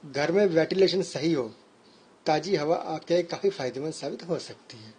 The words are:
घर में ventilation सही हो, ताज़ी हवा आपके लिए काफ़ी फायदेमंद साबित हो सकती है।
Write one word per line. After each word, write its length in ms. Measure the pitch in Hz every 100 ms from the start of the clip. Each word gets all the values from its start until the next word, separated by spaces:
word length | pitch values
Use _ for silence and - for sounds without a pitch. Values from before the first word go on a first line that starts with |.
| 151
घर 200 | 135 151
में 140 | 185 208
ventilation 560 | 160 160 185 190 185
सही 320 | - 139 156
हो, 200 | 156 113 - - _ _ - _ _ -
ताज़ी 300 | 156 160 180
हवा 200 | 147 175
आपके 380 | - - -
लिए 100 | 175
काफ़ी 260 | 170 147 196
फायदेमंद 440 | 190 127 120 151
साबित 300 | 156 143 220
हो 140 | 170 156
सकती 380 | - 113 - 117
है। 160 | 110